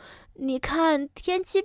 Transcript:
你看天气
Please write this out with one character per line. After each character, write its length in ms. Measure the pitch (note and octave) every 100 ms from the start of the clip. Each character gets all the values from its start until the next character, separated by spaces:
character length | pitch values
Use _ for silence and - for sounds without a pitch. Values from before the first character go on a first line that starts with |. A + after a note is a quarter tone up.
| - - -
你 260 | - C4+ B3+
看 480 | - D#4 E4 D4 C#4+ -
天 260 | - F#4
气 220 | F#4+ G4